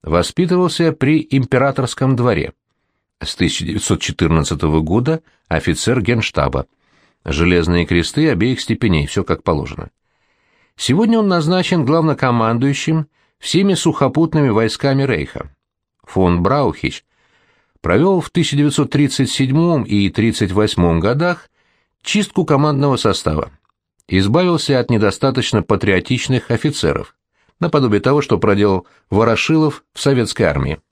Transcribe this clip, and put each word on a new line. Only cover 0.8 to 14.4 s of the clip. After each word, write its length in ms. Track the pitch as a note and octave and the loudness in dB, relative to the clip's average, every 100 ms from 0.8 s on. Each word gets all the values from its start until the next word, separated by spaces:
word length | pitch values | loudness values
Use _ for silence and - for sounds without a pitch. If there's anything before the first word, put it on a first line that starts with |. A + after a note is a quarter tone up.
| E3 | -2
при 340 | D3+ C3+ D#3 D#3 | 0 0 0 0
императорском 880 | C3+ B2 C3 C#3 C3 C3 - C3 B2+ | -2 0 0 0 -2 -6 -2 0 2
дворе. 380 | B2 F#2 C#2 _ _ _ _ _ _ _ | 0 0 -4 _ _ _ _ _ _ _
С 160 | - - | -12 -2
тысяча 300 | E2+ - E2+ | -2 -2 -6
девятьсот 360 | D#2 - F2+ | -6 -2 -2
четырнадцатого 800 | - - E2 D#2+ D2 D2+ D#2+ D#2 | -4 -2 0 0 -2 -2 0 0
года 420 | D#2 G2+ B2 D#3+ _ _ _ | 0 0 0 -4 _ _ _
офицер 540 | D#2+ - E2 - B2 | -4 -2 -2 -2 0
Генштаба. 680 | A2 A#2 - - C#2 C2+ - _ _ _ _ _ - | 0 -2 -2 -2 -2 -2 -8 _ _ _ _ _ -6
Железные 600 | D2 F2 F2+ E2 F2 E2 | 0 2 2 2 0 0
кресты 440 | F2 D#2+ - D#3 | 0 0 0 0
обеих 320 | G2+ A#2 B2+ | 0 -2 -2
степеней, 460 | - A2 A#2 D#2+ D2 | -4 -2 0 0 0
все 160 | - | -4
как 200 | F2+ D#2+ | -4 -4
положено. 460 | - D#2 C2+ - - _ _ _ _ _ _ _ _ - | -2 -4 -4 -12 -16 _ _ _ _ _ _ _ _ -10
Сегодня 440 | - D3 A3+ A3+ | -2 0 2 2
он 80 | G3+ | 2
назначен 580 | F3 D#3 F#3 F3 F3 B2+ | 0 0 0 0 0 2
главнокомандующим 1200 | E3 D#3+ C#3 B2+ A#2+ A2+ A#2 C#3 C#3 - D#3+ D3+ _ _ _ | 2 0 0 0 0 0 0 0 -2 -2 -2 -4 _ _ _
всеми 380 | - E3 G3 E3+ | -2 0 2 2
сухопутными 760 | E3 D3 C3+ C#3+ E3 D#3+ | 0 0 0 2 0 2